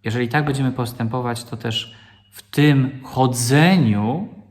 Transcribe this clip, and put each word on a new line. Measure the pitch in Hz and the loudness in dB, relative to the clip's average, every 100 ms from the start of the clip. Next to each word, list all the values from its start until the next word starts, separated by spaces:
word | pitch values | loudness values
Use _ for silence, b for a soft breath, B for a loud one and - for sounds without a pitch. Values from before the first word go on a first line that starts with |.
Jeżeli | 113 120 120 | -4 -2 0
tak | 147 | 0
będziemy | 147 135 131 | -2 0 -2
postępować, | 127 117 - 117 127 123 120 | -2 -6 -4 -4 -4 -4 -6
to | - 117 | -10 -10
też | 117 110 - B B B _ | -6 -6 -8 B B B _
w | - | -20
tym | _ - 147 139 127 - | _ 2 4 4 2 -4
chodzeniu | - 127 131 120 120 139 170 190 123 104 107 147 220 - - | -10 -2 0 0 2 4 6 4 2 2 0 -4 -6 -14 -20